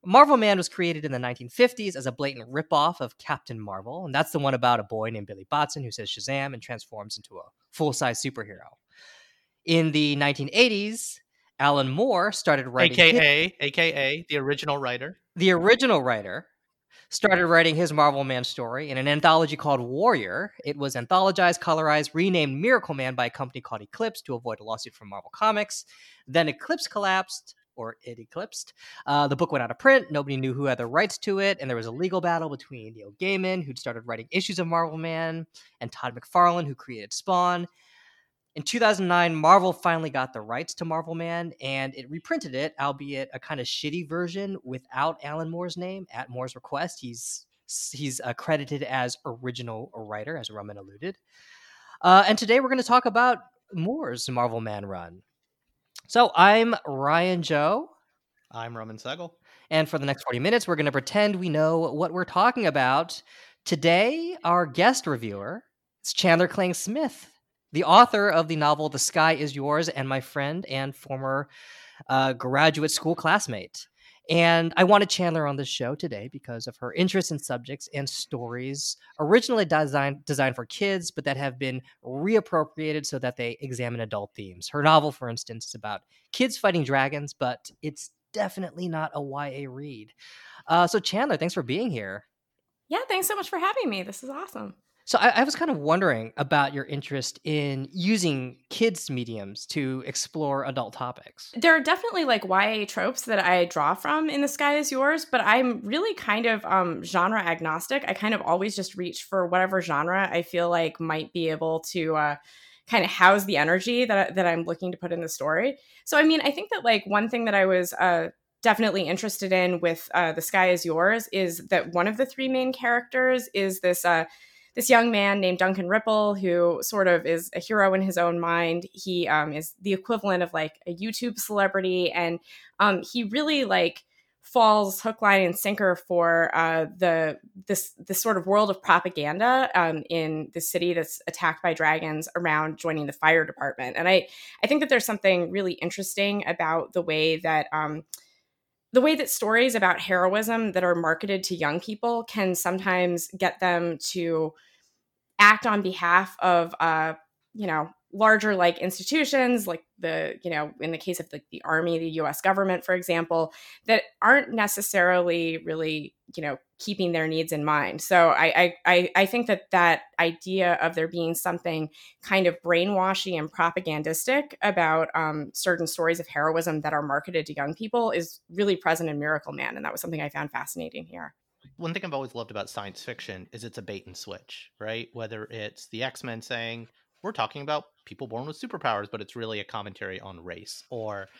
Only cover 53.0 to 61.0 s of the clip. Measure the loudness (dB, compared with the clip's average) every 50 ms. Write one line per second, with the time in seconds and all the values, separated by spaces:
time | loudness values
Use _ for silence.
53 | 4 4 2 4 4 4 2 0 -6 _ _ _ _ _ -6 -4 -2 -2 -2 -4
54 | -6 -6 -6 -6 -6 -4 0 0 0 0 -2 -4 -6 -6 -8 -8 -8 -10 -10 -10
55 | -12 -14 -16 -20 _ _ _ _ _ _ _ _ _ _ _ _ _ _ _ -20
56 | _ 2 6 6 6 6 8 8 8 10 10 8 6 2 0 -2 -4 -6 -4 0
57 | 2 4 4 4 4 2 0 0 0 0 2 2 4 4 2 0 -2 -8 _ _
58 | _ _ _ _ _ _ _ _ _ _ -12 -12 -12 -10 -10 -12 -12 -12 -14 -12
59 | -10 -12 -10 -10 -12 -16 _ _ _ _ _ _ _ _ 0 0 0 0 -2 -4
60 | -2 -2 -4 -4 -4 -6 -4 -2 0 2 2 2 2 0 -2 0 0 0 0 -2